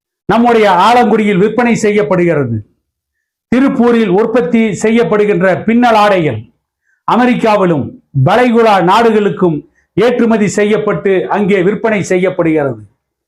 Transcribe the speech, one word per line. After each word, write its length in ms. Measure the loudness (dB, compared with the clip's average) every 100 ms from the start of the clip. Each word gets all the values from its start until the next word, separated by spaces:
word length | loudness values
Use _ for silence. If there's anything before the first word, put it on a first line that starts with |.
| _ _ -2
நம்முடைய 380 | 0 2 2 2 2 2
ஆலங்குடியில் 560 | 2 2 0 0 0
விற்பனை 320 | 0 0 0 0
செய்யப்படுகிறது. 800 | 0 0 0 0 0 -2 -4 -6 -10 _ _ _ _ _ _ _ _
திருப்பூரில் 600 | 0 0 0 0 2 0 0
உற்பத்தி 420 | 0 -2 0 0 -2 -2
செய்யப்படுகின்ற 640 | -2 0 0 0 0 0 0 -2 0
பின்னல் 340 | 0 2 2
ஆடைகள் 360 | 2 0 -2 -6 -12 _ _ _ _ _ -4
அமெரிக்காவிலும் 760 | 0 0 0 0 0 0 -2 -6 -12 _ -2
வளைகுடா 500 | 2 2 2 2 2 2 2
நாடுகளுக்கும் 680 | 2 2 0 -2 -2 -2 -2 -10 _ _ -2
ஏற்றுமதி 540 | 0 0 0 0 0 -2
செய்யப்பட்டு 560 | -2 -2 -2 -4 -2 -2 -2
அங்கே 320 | -2 0 0 0
விற்பனை 340 | -2 -2 -4 -2
செய்யப்படுகிறது. 720 | -2 -2 -2 -2 0 -2 -6 -16 _ _ _